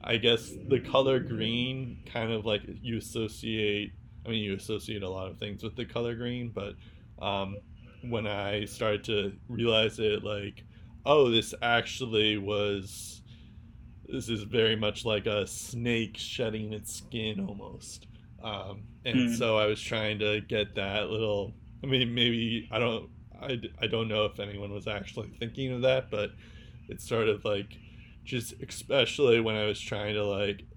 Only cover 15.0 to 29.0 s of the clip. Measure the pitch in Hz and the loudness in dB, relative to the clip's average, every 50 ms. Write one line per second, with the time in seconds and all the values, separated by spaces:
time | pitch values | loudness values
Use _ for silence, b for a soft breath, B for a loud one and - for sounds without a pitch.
15 | - 117 107 101 95 110 104 104 95 - - - - - 123 117 117 120 117 113 | 0 0 0 2 2 2 2 2 0 -2 -4 -10 -10 -8 -6 -2 0 2 2 2
16 | 113 101 107 - - - - - 120 113 107 110 107 107 107 104 107 - - - | 0 -2 -4 -10 -8 -8 -4 -2 -2 -2 -2 -4 -4 -6 -6 -8 -8 -10 -10 -10
17 | - - - 117 110 110 104 98 - - 101 101 104 - - - - - - - | -10 -8 -6 -4 -4 -2 -2 -2 -4 -6 -6 -10 -12 -12 -14 -14 -14 -14 -16 -16
18 | - B B B B B B - 113 113 104 98 95 95 101 104 110 - - - | -18 B B B B B B -10 -8 -6 -6 -6 -6 -8 -10 -12 -12 -16 -18 -6
19 | - 127 113 131 123 120 117 120 127 113 110 107 107 107 107 - - - 120 110 | -4 2 2 4 4 4 2 2 4 4 6 6 6 4 2 0 -2 -2 -2 0
20 | 107 107 107 101 107 107 104 107 101 - 123 107 104 - - 107 98 98 98 107 | 0 0 0 2 2 2 2 0 0 0 0 0 0 0 0 -2 -2 0 0 0
21 | 101 - 110 107 113 107 104 101 98 104 - - - - - - - 139 131 127 | 0 0 0 0 0 2 0 0 -2 -4 -8 -14 -18 -20 -14 -8 -2 2 2 4
22 | 127 120 120 123 120 123 117 117 117 113 113 113 - - - 131 120 120 110 107 | 4 2 4 4 4 4 4 2 0 0 0 -2 -4 -2 0 0 2 2 0 -2
23 | 80 - - - - - - - - 143 131 117 120 - - - - 110 113 113 | -6 -10 -18 -20 -20 -18 -16 -12 -6 -4 -4 -4 -6 -10 -6 -2 -2 0 2 0
24 | 113 110 104 107 107 104 - - 101 101 101 101 101 101 101 104 95 113 104 101 | 0 2 2 2 2 2 0 -4 -8 -6 -6 -8 -8 -6 -8 -6 -4 -4 -4 -4
25 | 98 - - 123 104 - - - 117 113 117 135 135 131 127 123 123 131 131 131 | -6 -6 -8 -8 -8 -8 -8 -6 -8 -6 -4 -4 -4 -4 -2 2 4 4 4 4
26 | 131 - - 104 101 - - B B B B B B B B B B - - - | 0 -2 -2 -2 -2 -4 -6 B B B B B B B B B B -12 -12 -12
27 | - - 120 113 110 110 104 101 - 110 104 101 101 107 - B B B B B | -4 -2 2 4 4 4 2 2 0 0 0 0 -2 -6 -12 B B B B B
28 | B B B B - - 135 123 113 - - - 135 - - - - - 135 139 | B B B B -10 -4 -4 -4 -4 -4 -10 -12 -12 -12 -10 -12 -4 2 4 4